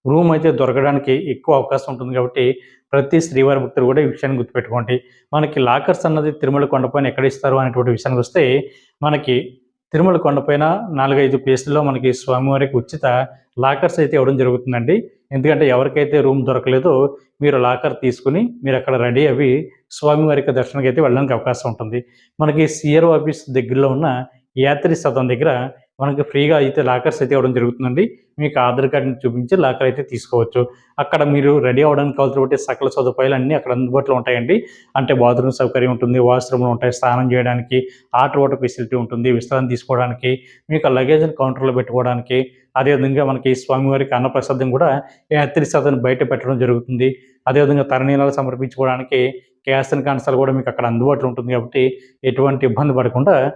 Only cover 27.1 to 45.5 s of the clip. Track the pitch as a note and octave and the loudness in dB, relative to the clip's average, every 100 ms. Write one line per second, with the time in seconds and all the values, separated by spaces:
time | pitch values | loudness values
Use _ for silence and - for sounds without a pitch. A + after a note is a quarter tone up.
27.1 | - C3 C#3 B2+ B2 A#2+ A#2+ B2+ C3+ A3+ | -2 0 2 2 0 -2 -2 -4 -2 -2
28.1 | - _ - D3 C#3 B2 B2 C3+ C#3+ C3 | -4 _ -6 -2 0 0 0 0 0 -2
29.1 | A#2+ B2 A#2+ A#2+ F#3+ C#3 A#2+ C3 B2+ C3+ | -4 -4 -4 -2 0 0 0 -2 -2 -8
30.1 | A#2 - A#2+ A#2 B2 B2 - _ - C#3 | -10 -4 -2 0 -2 -2 -6 _ -6 -2
31.1 | D#3 D3 C#3+ C#3 D3 B2+ B2+ D3+ C#3 C#3+ | 0 2 4 4 4 2 4 4 2 0
32.1 | C3 C3+ C3+ C3 C3+ - B2 C3+ C#3 B2+ | 0 0 2 0 0 -2 -4 -2 0 -2
33.1 | A#2+ C3+ C3+ C3 D3 - B2 B2+ C3+ C3+ | 0 0 0 0 -2 -2 -4 0 0 0
34.1 | B2+ A#2+ A#2+ A#2 A3 - - _ C3+ B2+ | -2 0 -2 0 0 -2 -20 _ -4 0
35.1 | C3 A#2+ A#2+ B2+ B2+ B2 C3 B2+ A#2 A#2+ | 4 4 4 0 0 -2 0 0 0 0
36.1 | B2+ A#2+ B2+ B2+ B2 B2 A#2+ B2 B2 B2+ | 2 4 2 0 -2 0 0 -2 0 0
37.1 | B2 B2+ B2+ B2 A#2+ A#2+ B2+ B2+ - - | 0 0 0 0 -2 -2 -4 -4 -14 -4
38.1 | B2 C#3 C#3 C#3 C3+ B2 - A2+ B2 A#2 | 0 2 2 0 0 -4 -6 -6 -4 -4
39.1 | A#2+ B2+ A#2+ - C3 B2+ A#2+ - B2 B2 | -2 0 0 0 -2 -2 -4 -2 -2 -2
40.1 | A#2+ B2+ B2+ - _ - D#3 C#3 B2+ C3 | -2 -4 -4 -8 _ -4 0 2 2 4
41.1 | D#3 D#3 D3+ C3 B2+ C3 B2 A#2+ B2 B2 | 2 2 -2 -4 0 -2 -2 -2 -2 -2
42.1 | A#2+ A#2+ B2+ C3 _ _ C3 C3 C#3 C3+ | -2 -2 -2 -2 _ _ 0 2 2 2
43.1 | C3+ C3+ B2+ C3 B2+ - C3 C3+ C3+ C3+ | 0 0 0 0 -2 -2 0 0 0 0
44.1 | B2 - C3+ B2+ C3 C3 C3 E3 C#3 - | 0 0 -2 -2 -2 -2 2 2 0 -6
45.1 | _ - D3+ C#3 | _ -4 -2 0